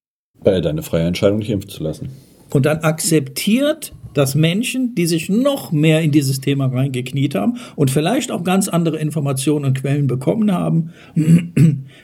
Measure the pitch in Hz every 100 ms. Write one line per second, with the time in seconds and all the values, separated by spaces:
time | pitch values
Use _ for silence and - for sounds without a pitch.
0 | _ _ _ _ - 92 78 78 - 85
1 | 85 87 101 107 104 98 - - 78 78
2 | - - - _ - 143 147 156 160 160
3 | - 156 135 - - 240 285 311 - -
4 | - - 131 143 165 190 233 - 123 170
5 | 170 165 160 208 277 277 - 147 160 156
6 | 165 147 135 131 143 139 135 123 139 127
7 | 127 143 135 190 - - - - 135 147
8 | 165 277 233 - 175 190 - 170 170 156
9 | 151 156 139 135 156 151 139 131 139 143
10 | 139 127 160 220 208 175 165 165 160 -
11 | - - 156 170 - - 165 135 - -